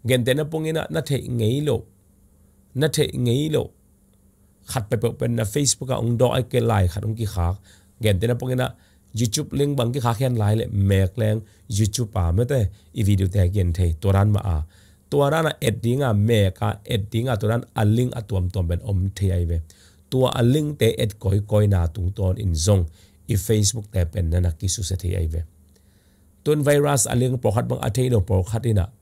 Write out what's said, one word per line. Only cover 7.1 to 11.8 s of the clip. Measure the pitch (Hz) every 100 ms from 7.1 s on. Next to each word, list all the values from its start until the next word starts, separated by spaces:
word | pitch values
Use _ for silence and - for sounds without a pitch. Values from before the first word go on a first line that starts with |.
| 110
ki | 104
khak. | 90 85 95 - - _ _
Gen | 110 92
te | 117
na | 123
pong | 127
ina | 127 123 - _ _ _
YouTube | 110 120 151 147
link | 139 143 139
bang | 117
ki | 120
khak | 117 110
hian | 131 120
lai | 104 110
le | - 98 98
mek | 95 95 -
leng | 107 110 - _ -
YouTube | 104